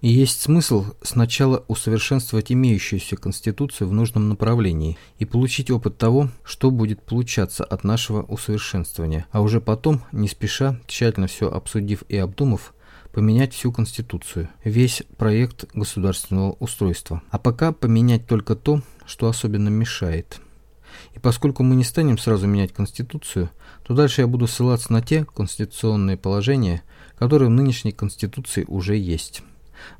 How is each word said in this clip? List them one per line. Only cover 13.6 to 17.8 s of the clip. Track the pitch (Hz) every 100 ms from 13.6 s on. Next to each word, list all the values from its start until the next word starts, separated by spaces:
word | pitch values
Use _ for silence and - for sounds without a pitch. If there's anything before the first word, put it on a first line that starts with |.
| 123
Конституцию, | 117 110 - 110 87 - 87 87 -
весь | 110 113 127 - - -
проект | 110 107 123 - - 113
государственного | 104 - 95 92 - 95 98
устройства. | - 113 - 95 82 - 85 -
А | -
пока | 123 117 160
поменять | 160